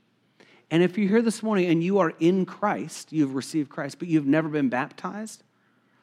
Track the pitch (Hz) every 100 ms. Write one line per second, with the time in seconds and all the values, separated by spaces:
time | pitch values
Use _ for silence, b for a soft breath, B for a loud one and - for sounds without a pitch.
0 | _ _ _ b b b b 160 175 180
1 | 196 220 226 - 220 202 180 165 175 196
2 | 165 - 165 190 180 - 208 131 147 -
3 | - 156 139 135 123 160 135 - 139 -
4 | 175 156 139 151 160 151 135 123 143 -
5 | 185 202 220 - _ _ _ _ _ _